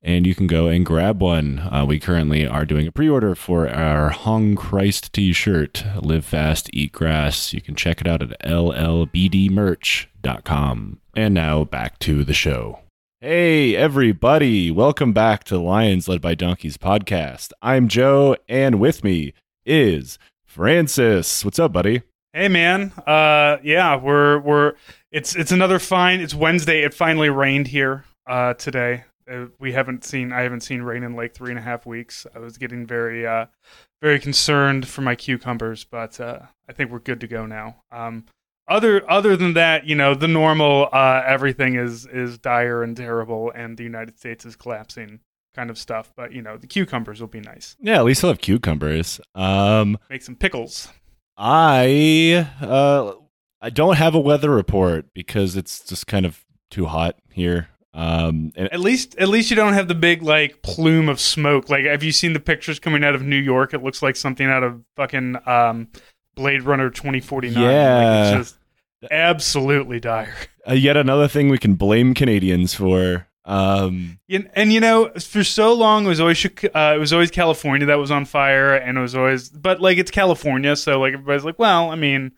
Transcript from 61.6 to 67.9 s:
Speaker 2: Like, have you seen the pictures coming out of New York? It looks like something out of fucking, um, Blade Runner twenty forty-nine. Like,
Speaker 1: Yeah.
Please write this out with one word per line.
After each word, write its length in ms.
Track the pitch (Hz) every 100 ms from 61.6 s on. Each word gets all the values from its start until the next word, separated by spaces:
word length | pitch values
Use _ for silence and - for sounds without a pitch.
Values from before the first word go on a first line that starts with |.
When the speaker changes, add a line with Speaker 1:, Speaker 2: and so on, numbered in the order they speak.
| -
Speaker 2:
Like, 160 | 139
have 180 | 143 147
you 80 | 156
seen 220 | 151 170
the 80 | 156
pictures 400 | 160 151 - 151
coming 240 | 170 147
out 100 | 147
of 80 | 139
New 140 | 135 139
York? 380 | 139 127 135
It 100 | 147
looks 180 | 131 -
like 140 | 139 135
something 320 | 139 127 135
out 160 | 131
of 180 | 127 120 117 -
fucking, 400 | 139 135 127 123 -
um, 400 | 123 117 113 113 - _ _ _
Blade 300 | - 135 139
Runner 260 | 131 139 131
twenty 300 | - 143 131
forty-nine. 440 | - 135 123 117
Like, 80 | 120
Speaker 1:
Yeah. 680 | 143 139